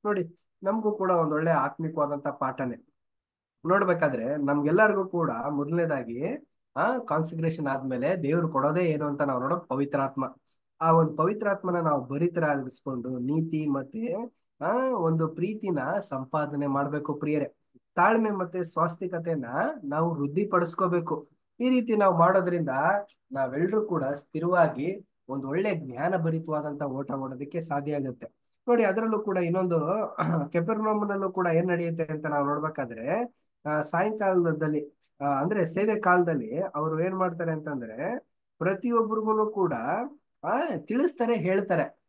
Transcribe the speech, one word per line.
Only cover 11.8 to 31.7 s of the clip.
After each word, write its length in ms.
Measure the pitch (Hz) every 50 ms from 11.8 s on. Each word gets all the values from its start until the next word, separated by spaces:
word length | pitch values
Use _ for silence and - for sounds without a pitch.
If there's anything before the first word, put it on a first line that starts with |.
ನಾವು 260 | 165 156 147 135 123
ಭರಿತರಾಗಿಸ್ಕೊಂಡು 1120 | 123 139 143 170 175 165 170 160 151 143 139 131 127 - - _ 139 131 123 113 127 131 123
ನೀತಿ 480 | 123 131 147 160 160 160 160 156 156
ಮತ್ತೆ 480 | 151 139 139 135 135 - 220 226 247 247 208 240 240 _ _ _ _ _ _
ಆ 140 | 185 175 214 247 262 262
ಒಂದು 400 | 254 208 170 160 165 160 160 156
ಪ್ರೀತಿನ 500 | - - 170 196 214 214 214 196 175 143 127 139 185 202 - -
ಸಂಪಾದನೆ 580 | 143 131 131 127 - 156 147 143 143 143 143
ಮಾಡ್ಬೇಕು, 480 | 143 135 139 139 139 147 147 147 - 143
ಪ್ರಿಯರೇ. 320 | 147 - 147 151 151 139 - - _ _ _ _ - _ _ _
ತಾಳ್ಮೆ 360 | 175 180 202 226 226 220 214
ಮತ್ತೆ 340 | 202 190 180 165 170 185 175
ಸ್ವಾಸ್ತಿಕತೆನ 800 | 170 - 170 165 170 165 - 190 180 175 165 165 170 165 147 123 117 123 147 214 277 311 254 170
ನಾವು 300 | 139 143 156 165 170 165
ವೃದ್ಧಿಪಡಿಸ್ಕೋಬೇಕು. 1120 | 143 143 143 147 185 208 202 - 180 170 170 - - 196 185 175 175 165 170 160 - - _ _ _ _ _ _ _
ಈ 80 | 240 254
ರೀತಿ 280 | 254 254 226 233 220
ನಾವು 220 | 208 202 190 175 165
ಮಾಡೋದ್ರಿಂದ 500 | 170 180 190 190 180 175 175 170 160 135 127 135 147 170 196 202 - - _ _ _ _
ನಾವೆಲ್ಲರೂ 540 | 131 135 135 127 127 147 170 196 214 214 214
ಕೂಡ 180 | - 175 151 135
ಸ್ಥಿರವಾಗಿ 1000 | 135 143 143 - _ _ 156 165 175 180 175 165 147 - 127 143 175 196 202 - _ _ _ _ -
ಒಂದು 200 | 131 139 135 135
ಒಳ್ಳೆ 260 | 143 180 196 214 190
ಜ್ಞಾನ 420 | 160 139 127 120 127 147 175 196
ಭರಿತವಾದಂತ 680 | 175 160 165 160 160 160 160 151 151 147 151 143 143
ಓಟ 280 | 147 139 127 135 139 131
ಓಡೋದಕ್ಕೆ 500 | 139 135 135 131 131 127 143 143 147 170
ಸಾಧ್ಯ 360 | 160 165 147 143 139 147 147
ಆಗುತ್ತೆ. 300 | 143 139 131 123 - - - _ _ _ _ _ _ _ -
ನೋಡಿ, 160 | 240 233 226
ಅದರಲ್ಲೂ 340 | 196 190 220 226 226 220 208
ಕೂಡ 180 | 214 208 190
ಇನ್ನೊಂದು 420 | 185 175 165 170 190 185 180 170 160 147 160 190 220 208 - -
<clears throat> 360 | - 165 160 165 165 170 165
ಕೆಪೆರ್ನೌಮಿನಲ್ಲೂ 800 | - 170 170 208 220 214 214 214 214 214 208 202 202 196 196 190
ಕೂಡ 140 | 190 190 180
ಏನ್ 200 | 175 165 165 175
ನಡೆಯುತ್ತೆ 380 | 185